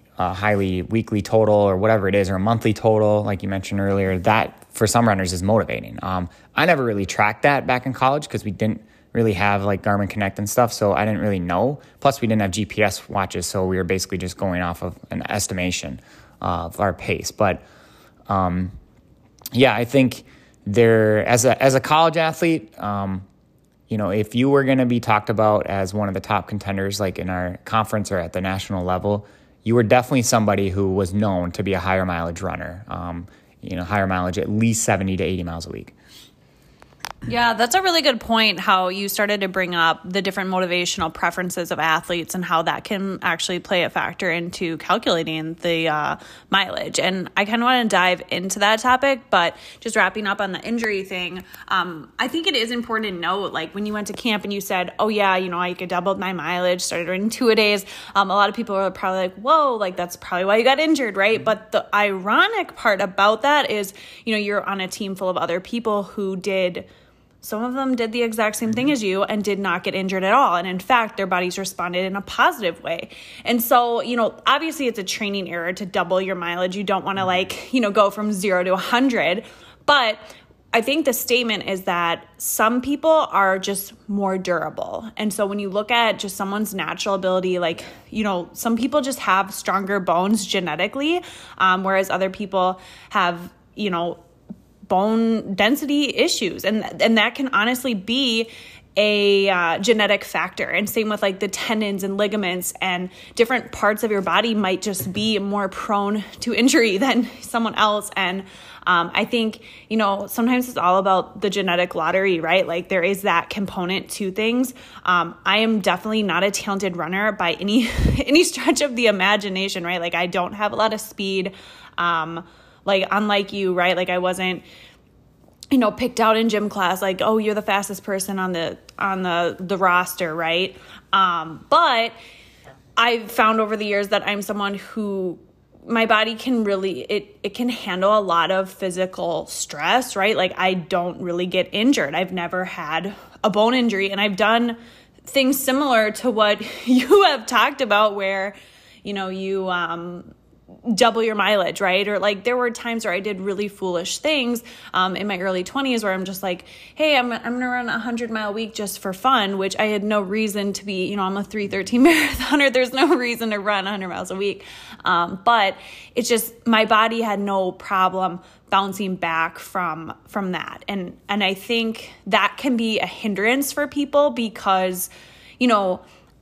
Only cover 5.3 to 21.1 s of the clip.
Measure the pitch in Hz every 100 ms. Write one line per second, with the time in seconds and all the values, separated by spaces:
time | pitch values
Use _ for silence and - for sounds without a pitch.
5.3 | 90 95 110 87 58 55 - 95 92 87
6.3 | - - - 165 160 120 101 95 - 104
7.3 | 110 143 139 - 127 135 117 131 147 151
8.3 | 107 107 87 110 - - _ _ 113 113
9.3 | 92 101 101 101 95 110 101 98 107 98
10.3 | - 104 - 117 - 101 82 107 104 104
11.3 | 98 87 87 123 147 - - 143 131 113
12.3 | 110 98 101 98 - 104 - - 101 92
13.3 | 98 87 101 92 92 87 95 - 95 90
14.3 | - 98 90 87 85 92 - - - -
15.3 | 104 - 92 90 85 73 62 - - -
16.3 | - 95 85 85 - 101 87 - 87 -
17.3 | - 104 85 - - - - - _ -
18.3 | 98 92 90 90 - - _ _ _ _
19.3 | _ - 117 131 107 120 139 127 - -
20.3 | - _ _ - 104 117 113 110